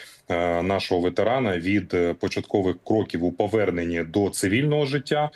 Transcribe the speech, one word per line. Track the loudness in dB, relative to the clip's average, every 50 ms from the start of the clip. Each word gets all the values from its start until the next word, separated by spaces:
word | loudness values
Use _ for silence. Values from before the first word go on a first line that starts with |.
| -20 -20 -20 -20 _ -4
е, | -2 0 0 0 0 0 0
нашого | 0 0 0 0 0 0 2
ветерана | 2 0 0 2 0 2 2 0 0 0 -2 -2
від, | 0 0 0 0 0 0 0
е, | 0 2 0 0
початкових | -2 -4 -4 -4 -4 -6 -2 0 0 2 2 -2 -4 -2
кроків | 0 0 0 0 0 -2 -2 -2
у | -2 0
поверненні | 0 -2 2 2 2 2 2 0 -2 -2 -2 -2 -4 -4
до | -2 0 0 0 0
цивільного | 0 -2 -2 0 0 2 0 0 0 0 0
життя, | -2 -2 -4 -2 -2 0 0 0 -2 -4